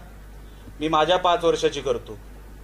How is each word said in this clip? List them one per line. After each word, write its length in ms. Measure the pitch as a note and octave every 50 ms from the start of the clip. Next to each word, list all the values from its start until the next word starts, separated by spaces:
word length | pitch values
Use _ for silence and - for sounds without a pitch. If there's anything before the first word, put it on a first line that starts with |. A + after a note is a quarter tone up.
| - - - - - - - - - - - - - - - -
मी 80 | D3+ D#3
माझ्या 300 | D#3+ D#3 D#3 D#3 F#3 F3+
पाच 260 | F3+ F3+ F3 E3+ E3+
वर्षाची 380 | E3 D#3 D3+ D#3+ D#3+ - C#3+
करतो. 360 | C3 C#3 B2 A2+ - - G#2+ - - - - - - - - -